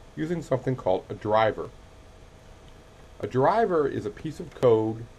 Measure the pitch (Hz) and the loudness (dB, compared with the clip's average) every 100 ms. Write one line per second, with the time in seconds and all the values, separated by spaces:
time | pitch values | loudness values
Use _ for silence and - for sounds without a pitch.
0 | - - 156 175 143 131 - 127 - 92 | -16 -8 -6 -6 -4 -4 -2 -4 0 -2
1 | - 104 107 107 110 87 80 - - - | -2 -8 0 2 2 0 -8 -14 -20 -20
2 | - - - - - - - - - - | -20 -20 -20 -20 -20 -20 -20 -20 -20 -20
3 | - - 104 120 143 214 220 170 143 - | -20 -12 -4 0 2 4 2 2 0 -2
4 | 104 - 156 143 165 - 127 110 110 113 | -6 -8 -10 -10 -14 2 4 6 4 -4
5 | 117 | -10